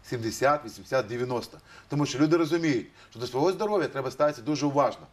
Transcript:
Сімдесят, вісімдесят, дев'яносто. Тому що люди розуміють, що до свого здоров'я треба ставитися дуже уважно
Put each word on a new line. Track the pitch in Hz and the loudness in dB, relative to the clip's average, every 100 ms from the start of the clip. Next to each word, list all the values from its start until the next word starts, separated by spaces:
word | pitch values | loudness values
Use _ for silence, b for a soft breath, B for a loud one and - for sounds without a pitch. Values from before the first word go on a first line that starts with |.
| - | -6
Сімдесят, | 123 113 - 131 147 - | -4 -4 2 2 2 -2
вісімдесят, | - 95 131 110 | -16 -2 -2 0
дев'яносто. | 120 127 120 - - B B - | -4 -2 -4 -6 -16 B B -6
Тому | 143 143 | -2 0
що | 123 | 2
люди | 156 165 | 4 4
розуміють, | 156 170 160 123 - B B | 2 2 2 0 -2 B B
що | - | -10
до | 92 | -6
свого | 127 170 | 0 0
здоров'я | 180 214 208 147 | 0 0 0 -2
треба | 139 131 | -4 -6
ставитися | 131 151 147 | 0 0 0
дуже | 113 147 147 | -4 -2 0
уважно | 139 127 - - | 2 2 0 -18